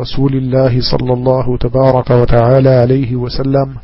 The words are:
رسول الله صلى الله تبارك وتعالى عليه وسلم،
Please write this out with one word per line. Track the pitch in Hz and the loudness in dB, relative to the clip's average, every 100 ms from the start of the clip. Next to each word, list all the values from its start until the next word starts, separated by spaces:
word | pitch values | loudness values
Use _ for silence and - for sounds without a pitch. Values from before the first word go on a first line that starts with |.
رسول | 117 - 135 | -6 -2 -2
الله | 135 131 131 131 123 | -2 -2 0 0 0
صلى | 117 - 127 | -2 -2 -2
الله | 123 127 131 123 123 | -2 0 -2 -2 -2
تبارك | 120 127 131 127 123 | -2 0 2 2 2
وتعالى | 123 120 120 117 135 131 | 2 4 4 4 4 4
عليه | 127 120 135 120 123 | 4 2 0 -2 -6
وسلم، | 123 - 135 135 135 123 | -6 -6 -2 -2 -2 -8